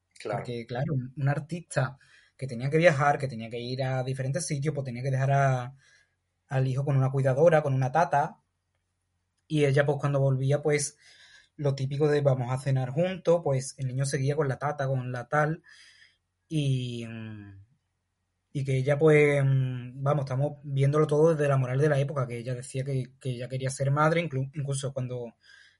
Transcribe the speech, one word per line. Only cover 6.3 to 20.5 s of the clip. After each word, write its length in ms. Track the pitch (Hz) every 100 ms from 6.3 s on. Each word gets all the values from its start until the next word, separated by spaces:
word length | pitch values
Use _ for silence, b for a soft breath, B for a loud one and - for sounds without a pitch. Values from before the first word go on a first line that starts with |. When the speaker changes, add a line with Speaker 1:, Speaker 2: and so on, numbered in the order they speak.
| _ -
Speaker 2:
al 180 | 131 131
hijo 160 | 127 147
con 100 | 135
una 120 | 131
cuidadora, 540 | 135 135 131 170 156
con 100 | 147
una 180 | 131 127
tata. 460 | 160 175 143 160 - _ _ _ _ _ _ _ _ _ _ -
Y 180 | 151 143
ella, 200 | 139 143
pues, 120 | 139
cuando 200 | 143 143
volvía, 420 | 135 131 135 143
pues, 360 | 151 147 143 - B B B B B -
lo 180 | 143
típico 340 | 135 135 143 151
de 120 | 147
vamos 300 | 139 127 120
a 80 | 131
cenar 300 | 139 131 123
juntos, 500 | 135 185 185 170 170
pues, 300 | 143 131 - -
el 80 | 131
niño 180 | 131 139
seguía 300 | 143 131 147
con 120 | 143
la 120 | 120
tata, 260 | 143 147 135
con 240 | 131 123
la 160 | 123 120
tal. 360 | 151 151 165 B B B B B B _ _ -
Y, 560 | 156 139 127 123 120 113
mm, 580 | 113 110 107 101 98 107 _ _ _ _ _ _ _ _
y 100 | 143 135
que 120 | 131
ella, 200 | 131 143
pues, 460 | 156 151 147 143
mm, 580 | 135 135 127 123 123 135
vamos, 220 | 135 151 131
estamos 320 | 131 147